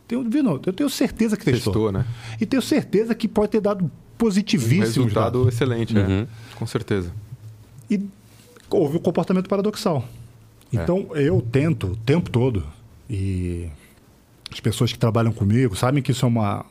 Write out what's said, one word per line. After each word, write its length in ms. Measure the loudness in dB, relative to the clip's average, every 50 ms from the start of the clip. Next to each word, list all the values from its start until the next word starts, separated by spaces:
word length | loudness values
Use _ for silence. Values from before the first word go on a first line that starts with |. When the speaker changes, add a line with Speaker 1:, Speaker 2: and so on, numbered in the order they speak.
| _ -6
Speaker 1:
Tenho, 200 | -4 -4 -2 0
vi 120 | 0 2
não, 180 | 2 2 0 0 -2
eu 80 | -4 -2
tenho 160 | -2 -2 -2
certeza 460 | 0 0 -2 -2 0 0 0 0 0
que 80 | 0 2
testou. 300 | 2 2 2 2 0 2
Speaker 2:
Testou, 180 | 2 2 2
né? 140 | 2 0 -2 -2 -6 -10 -10 -12 -6 -6
Speaker 1:
E 60 | -4
tenho 160 | 0 0 0
certeza 520 | 2 2 2 0 0 2 2 2 2 2 -2
que 140 | -2 -2 -2
pode 240 | 0 0 0 2
ter 100 | 2 0
dado 240 | 2 0 0 0 -2
Speaker 2:
Um 40 | -4 -4 -8 -20 -16 -4 0
Speaker 1:
positivíssimos 720 | 0 2 2 2 0 2 2 2 4 4 4 4 4 2 2
Speaker 2:
resultado 440 | 2 2 2 2 2 0 2 2 2 2
Speaker 1:
dados. 100 | 2 2
Speaker 2:
excelente, 440 | 2 0 0 0 -2 -2 0 2 2
é. 40 |
Speaker 3:
Uhum. 260 | 2 2 2 0 -2 -4 -8 -16 -20 -18 -12
Speaker 2:
Com 100 | -10 -10
certeza. 460 | -4 -4 -4 -2 0 -2 -2 -2 -4 -8 -12 -14 -16 -18 -18 -18 -20 -20 -20 -20 -20 -20 -16 -6 -2
Speaker 1:
E 120 | -2 -2 -2 -6 -10 -16 -20 -20 -20 -20 -20 -20 -20 -20 -10 -2
houve 280 | 0 0 2 2 0 0
o 20 |
comportamento 480 | 0 0 0 0 0 2 0 0 0 0
paradoxal. 580 | -2 -2 -2 -2 -4 -2 -2 0 0 0 -4 -6 -12 -18 -20 -20 -20 -20 -20 -20 -20 -20 -12 -4 -4
Speaker 2:
É. 40 | -2
Speaker 1:
Então, 280 | 0 0 0 -2 -2 -4 -2
eu 260 | 0 0 2 2 2
tento 460 | 0 2 0 2 2 2 0 0 -2 -4
o 80 | -6 -4
tempo 320 | 0 2 2 2 2 0
todo, 340 | 0 2 2 2 0 -2 -4 -6 -12 -18 -20 -20 -20 -20 -12 -8
e 580 | -6 -4 -2 -2 -2 -2 -2 -4 -4 -6 -8 -10 -12 -14 -20 -20 -20 -20 -20 -20 _ _ _ _ _ _ -18 -16
as 80 | -12 -4
pessoas 320 | -2 -2 0 0 0 -2 0
que 60 | 0
trabalham 320 | 0 2 2 4 2 2
comigo 440 | 0 2 2 4 4 4 2 2 0
sabem 260 | 0 0 2 2 0
que 100 | 0 0
isso 140 | 0 0 2
é 20 | 2
uma, 360 | 2 2 0 0 -2 -4 -8 -10